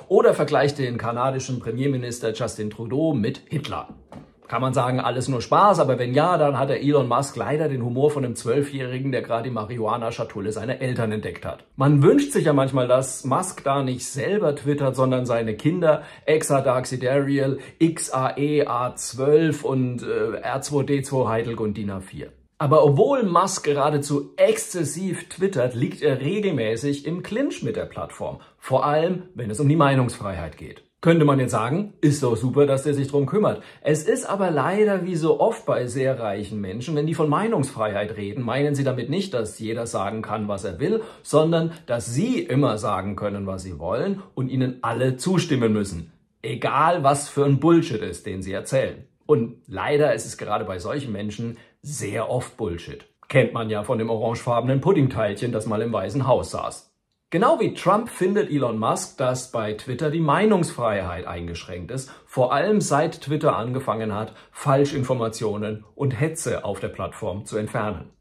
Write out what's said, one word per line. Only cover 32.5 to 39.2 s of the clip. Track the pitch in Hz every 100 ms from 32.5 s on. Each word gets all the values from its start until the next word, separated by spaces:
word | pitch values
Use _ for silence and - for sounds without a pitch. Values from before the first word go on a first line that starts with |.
| 127
dass | 143 135
der | 151
sich | 139 135
drum | 143 139
kümmert. | 202 165 107 - -
Es | - 156
ist | 180 262
aber | - 196 185
leider | 151 139 196 214 190
wie | 175 170
so | 160 -
oft | 214 - -
bei | 123 123
sehr | 120 131 120
reichen | 110 101 101 107
Menschen, | 95 107 123 151
wenn | 156
die |
von | 165 156
Meinungsfreiheit | 151 220 202 127 110 107 98 104 107
reden, | 101 -
meinen | 110 131 147
sie | 139
damit | 135 123 120
nicht, | 170